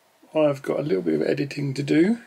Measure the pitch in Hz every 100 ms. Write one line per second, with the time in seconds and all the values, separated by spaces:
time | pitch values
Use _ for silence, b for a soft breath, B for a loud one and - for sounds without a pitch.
0 | _ _ _ 156 151 135 156 156 147 185
1 | 170 156 - 143 143 - 143 135 143 151
2 | 185 233